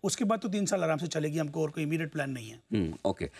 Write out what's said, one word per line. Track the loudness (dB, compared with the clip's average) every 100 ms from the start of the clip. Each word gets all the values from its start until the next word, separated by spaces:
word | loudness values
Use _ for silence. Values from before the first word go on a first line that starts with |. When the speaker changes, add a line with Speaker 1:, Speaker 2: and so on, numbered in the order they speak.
Speaker 1:
उसके | -2 2
बाद | 2 2
तो | 0
तीन | 0 2
साल | 2
आराम | 2 0
से | 0
चलेगी, | 0 0 0
हमको | -2 0
और | -2
कोई | 0
इमीडिएट | 0 0 -2
प्लान | -2 -4
नहीं | -4 -8
है। | -14
Speaker 2:
हम्म, | -2 0 2 0
ओके। | -2 0 -4